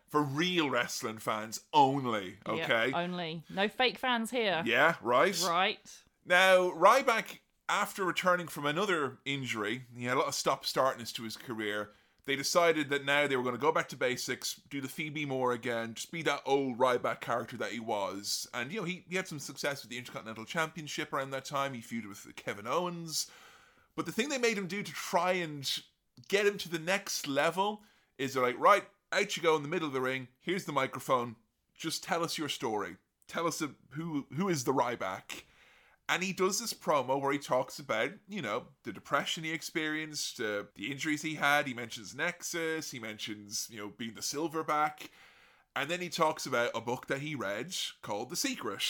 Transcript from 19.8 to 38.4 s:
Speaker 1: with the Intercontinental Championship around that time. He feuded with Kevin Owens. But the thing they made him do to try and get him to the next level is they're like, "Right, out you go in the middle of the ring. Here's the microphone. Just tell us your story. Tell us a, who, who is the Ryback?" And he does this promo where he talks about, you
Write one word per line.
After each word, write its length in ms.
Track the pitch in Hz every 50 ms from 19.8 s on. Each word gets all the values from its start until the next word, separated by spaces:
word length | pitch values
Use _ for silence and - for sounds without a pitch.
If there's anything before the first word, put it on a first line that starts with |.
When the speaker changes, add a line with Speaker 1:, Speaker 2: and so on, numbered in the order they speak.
Speaker 1:
with 80 | 120 104
the 80 | 120 123
Intercontinental 460 | 123 - - 131 92 113 110 110 113
Championship 680 | - - 170 160 160 - 165 151 143 - 165 151 -
around 180 | 151 139 135 135
that 140 | 135 135 131
time. 300 | - 147 139 139 139 131
He 60 | 117
feuded 260 | 113 - 117 117 104 98
with 180 | 104 - - - -
Kevin 300 | - - 127 104 101 104
Owens. 600 | 120 143 175 180 175 175 170 170 160 147 - - - - - - - - - - - _ _ _ _ _
But 100 | 160 156
the 60 | 165
thing 160 | - 214 254 302
they 80 | 277 254
made 180 | 240 233 226 202
him 80 | 190 156
do 140 | 196 208
to 100 | - -
try 400 | - - - - 190 175 175 185
and 380 | 190 180 170 156 147 143 131 - - - - _ _ _ _ _ _ - - -
get 180 | 185 202 208
him 100 | 202 202 -
to 100 | - 160
the 80 | 170 160
next 480 | 156 175 190 202 196 - - - -
level 560 | 147 135 139 151 165 165 185 202 214 214 208 - - _ _ _ _ _ -
is 160 | 139 127 131
they're 80 | 131
like, 160 | 123 123 123 110
"Right, 260 | 143 190 208 190 - - _ _ _ _
out 260 | 156 190 208 202 -
you 60 | -
go 140 | 165 160 156
in 60 | 151
the 60 | 143 147
middle 200 | 175 180 160 143
of 60 | 131
the 60 | 131
ring. 260 | 127 127 131 131 127 - _ _
Here's 240 | _ 175 190 196 -
the 60 | 165
microphone. 640 | 143 135 131 131 - 127 - - 135 123 120 120 110 - _ _ _ _ _ _ _
Just 260 | - - 160 - - -
tell 180 | - 175 170
us 140 | 170 147 -
your 120 | 165 151 139
story. 460 | - - 135 117 107 101 95 90 92 - _ _ _ _ _
Tell 200 | - - 180 170
us 160 | 165 165 -
a, 80 | 156 135 107 - _ _
who, 360 | 131 156 165 170 151 139 135 - 131
who 120 | 156 196 196
is 140 | 165 135 120
the 80 | 143 131
Ryback?" 720 | 139 120 123 117 - 98 92 95 - - - - - - _ _ - - - - - _ _ _ _ _ -
And 120 | 151 170
he 100 | 185 190
does 260 | 170 190 185 196 196 240
this 120 | 233 -
promo 480 | - - - - 151 139 123 127 135 143
where 120 | 139 135
he 60 | 147 143
talks 400 | - - 131 127 135 - - -
about, 340 | 143 139 113 110 123 147 202 - _ 185
you 120 | 208 190